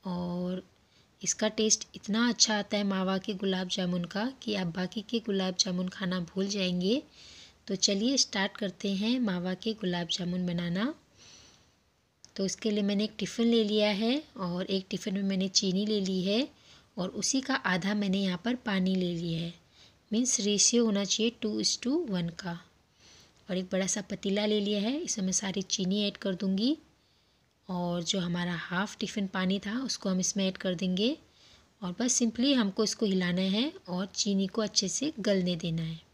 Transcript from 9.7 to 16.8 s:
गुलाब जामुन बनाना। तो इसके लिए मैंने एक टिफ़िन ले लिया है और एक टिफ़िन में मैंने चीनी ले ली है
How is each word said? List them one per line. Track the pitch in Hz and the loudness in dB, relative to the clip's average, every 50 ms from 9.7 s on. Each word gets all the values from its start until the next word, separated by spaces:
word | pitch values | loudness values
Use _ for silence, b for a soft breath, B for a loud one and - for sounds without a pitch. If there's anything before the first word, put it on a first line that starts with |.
| 220 | -4
गुलाब | 214 - 185 175 175 175 170 | -2 -2 -2 0 0 -2 -2
जामुन | - - 185 175 175 180 180 | -4 -4 -2 -2 -2 0 0
बनाना। | 180 175 170 175 175 170 185 214 262 320 - _ _ B B B B B B B B B B B B B B B _ _ _ _ _ _ _ _ - _ | 0 0 0 -2 0 0 0 0 0 -2 -6 _ _ B B B B B B B B B B B B B B B _ _ _ _ _ _ _ _ -18 _
तो | - 196 | -2 -2
इसके | 190 - - - 220 | -2 -2 -2 0 0
लिए | 208 208 208 | 2 2 2
मैंने | 196 208 196 214 | 2 2 2 0
एक | 214 - - | -2 -2 -4
टिफ़िन | 190 170 - - 233 | -6 -6 0 2 4
ले | 233 233 233 220 | 6 6 6 4
लिया | 208 208 214 208 208 | 4 4 4 4 4
है | 208 190 220 226 254 294 311 - - | 2 2 2 2 0 0 -2 -6 -10
और | - 190 175 175 180 185 | -6 -4 -2 -2 -2 -2
एक | - 190 190 190 - | -2 -2 -2 -2 -2
टिफ़िन | - 180 - 220 196 | -6 -4 -4 -2 -2
में | 196 196 | -2 0
मैंने | 196 196 185 190 196 | 0 0 0 0 0
चीनी | 190 - - 190 175 190 208 | 0 0 2 2 2 2 2
ले | 214 214 208 | 2 0 0
ली | 190 185 190 185 175 | 0 0 0 0 0
है | 190 202 226 277 311 B B B B B B | 2 2 0 0 -2 B B B B B B